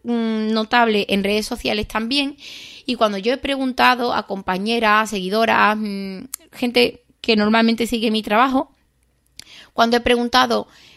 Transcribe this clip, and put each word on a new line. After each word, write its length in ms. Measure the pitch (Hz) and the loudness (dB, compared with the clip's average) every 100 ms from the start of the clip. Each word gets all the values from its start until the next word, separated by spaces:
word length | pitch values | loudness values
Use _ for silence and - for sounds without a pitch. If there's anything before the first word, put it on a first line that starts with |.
mm, 480 | 240 233 226 220 220 | -4 -2 -2 -2 0
notable 540 | 220 220 240 233 208 - | -2 0 2 2 2 0
en 140 | 196 | 0
redes 220 | 196 208 214 | 0 -2 -4
sociales 420 | 233 247 214 220 | -6 -4 -4 -4
también. 500 | 220 226 285 277 285 - - - - - | -4 -2 -2 -4 -6 -16 -20 -20 -12 -8
Y 100 | 240 | 0
cuando 220 | 214 196 | 0 0
yo 160 | 226 | -2
he 40 | 262 | -2
preguntado 760 | 269 269 262 247 247 247 240 | -2 -4 -2 2 2 2 -2
a 140 | - - | -4 -4
compañeras, 840 | 196 190 185 208 233 214 214 214 | -6 -4 -4 -2 0 2 2 0
seguidoras, 640 | 208 185 214 226 220 202 214 | -4 -2 0 2 4 4 2
mm, 440 | 214 196 196 190 - - 320 | -4 -8 -8 -12 -14 -16 _
gente 500 | - 247 247 233 - _ _ | -6 -2 2 0 -2 _ _
que 160 | - 220 | -2 2
normalmente 520 | 208 226 226 226 226 | 4 4 2 2 -2
sigue 240 | 233 220 | -2 -2
mi 100 | 220 | -2
trabajo, 500 | 214 214 269 262 320 _ _ _ _ _ _ - - - - | 0 2 2 0 -2 _ _ _ _ _ _ -20 -20 -20 -6
cuando 240 | - 233 240 | 0 2 2
he 40 | |
preguntado, 640 | 240 240 240 254 247 220 - - - | 2 0 2 2 2 0 -4 -14 -20